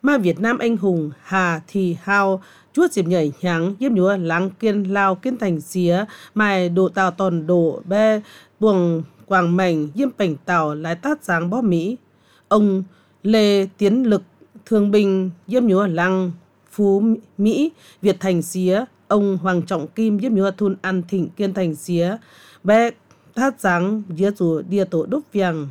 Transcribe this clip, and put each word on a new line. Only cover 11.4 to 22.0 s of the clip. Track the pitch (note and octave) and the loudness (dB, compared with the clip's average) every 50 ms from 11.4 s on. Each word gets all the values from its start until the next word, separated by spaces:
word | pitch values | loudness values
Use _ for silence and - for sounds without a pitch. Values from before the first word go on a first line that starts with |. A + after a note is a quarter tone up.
| E3+ F3 | -2 -2
bó | G3 B3 | -4 -2
Mỹ. | B3 G#3 F3 E3+ E3 G3 B3 B3 _ _ _ _ _ _ _ _ _ _ | 0 0 0 0 0 -4 -6 -8 _ _ _ _ _ _ _ _ _ _
Ông | G3+ G#3+ G#3 G3+ F#3+ F#3+ F#3+ F#3+ - _ _ _ _ _ _ | 2 4 4 4 2 0 -4 -6 -14 _ _ _ _ _ _
Lê | G3+ A3 A3 G#3+ G#3 G3+ G3+ G3 | 0 2 4 4 4 2 2 0
Tiến | F#3+ - _ G#3 G3 G#3 B3+ C4 | -2 -4 _ 0 2 2 2 2
Lực, | A#3 G#3 F#3+ - _ _ _ - _ _ - _ | 2 2 0 -2 _ _ _ -20 _ _ -20 _
thương | - A3+ G#3+ G3+ G#3 | 0 2 2 2 4
binh, | G3+ G#3 G#3 G3 F#3+ F#3+ F#3 F#3 E3+ - _ - | 4 4 4 4 2 0 0 -2 -6 -10 _ -2
diêm | G3+ B3+ A#3+ | 0 2 2
nhúa | A3+ F#3 F#3+ G3+ | 4 4 2 2
lăng | G3 E3 D#3+ F3 F#3 F#3+ F#3+ F#3 F3+ E3+ - _ _ _ _ _ _ | 0 0 0 0 0 2 0 0 -2 -6 -10 _ _ _ _ _ _
Phú | - - G#3 G3 G3 G3+ G#3 A3+ A3 A3+ - _ _ - | -4 0 2 2 2 2 2 2 0 0 -4 _ _ -2
Mỹ, | G3 G#3+ A3 - C#4+ E4 D#4 _ - - - _ - | 0 0 2 2 0 -2 -4 _ -20 -20 -20 _ 0
Việt | G3+ F#3 F#3 | 0 0 0
Thành | - F#3+ F#3 E3+ D#3+ | 0 -2 0 0 -2
xía, | - - F#3 F#3 F3+ F#3 G#3 B3+ B3 _ _ _ _ | -4 -4 -2 0 0 0 0 -2 -4 _ _ _ _
ông | - G#3 G3+ G3+ G3 F3+ D#3+ | 0 2 2 0 -2 -2 -2
Hoàng | F#3+ F3+ F3 E3+ | 0 0 0 -2
Trọng | - G3 E3 C#3 C3+ | -2 -4 -6 -6 -6
Kim, | _ - A3 A3 G#3 G3+ | _ -2 0 0 0 0
diêm | G3+ C4 A3+ | 0 0 0
nhúa | F#3+ F#3+ G3 | 2 0 0
thôn | F#3+ G3 G#3 G3 F#3+ F#3+ - | 0 -2 -2 -2 -2 -4 -4
An | F#3 F#3+ F#3 E3+ F3 | -4 -4 -4 -4 -2
Thịnh, | - F#3+ E3 - | -2 -4 -4 -4
Kiên | - - G#3 G3 F#3+ | -4 -4 -4 -4 -2
Thành | G3 F#3 E3+ D#3 | -2 -2 -4 -4
xía, | D3 - - F3 E3+ | -6 -6 -4 -2 0